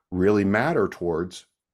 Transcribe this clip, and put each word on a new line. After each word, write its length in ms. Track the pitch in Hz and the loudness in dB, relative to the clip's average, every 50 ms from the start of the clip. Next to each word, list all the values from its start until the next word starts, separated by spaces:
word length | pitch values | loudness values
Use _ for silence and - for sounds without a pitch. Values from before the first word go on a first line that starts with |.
| _ _ | _ _
really 340 | 92 90 92 101 104 104 98 | -4 0 2 2 4 4 2
matter 440 | 98 101 110 127 156 170 139 101 - | 2 2 2 0 0 0 0 0 -2
towards 580 | - - - 87 80 80 90 90 - - - _ _ _ _ _ | -4 -6 -6 -4 -2 -4 -4 -6 -8 -14 -20 _ _ _ _ _